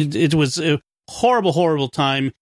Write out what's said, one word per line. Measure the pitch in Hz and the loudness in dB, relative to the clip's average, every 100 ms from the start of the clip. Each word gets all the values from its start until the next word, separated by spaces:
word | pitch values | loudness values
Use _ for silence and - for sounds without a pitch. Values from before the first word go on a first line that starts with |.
it, | 147 143 | 0 0
it | 156 | 0
was | 160 135 165 | 2 0 -2
a | 160 147 - _ - | -2 -2 -6 _ -20
horrible, | - 240 240 190 | -2 2 2 2
horrible | 151 170 151 135 | 2 0 0 -2
time | - 139 135 135 - | -2 -2 0 -4 -6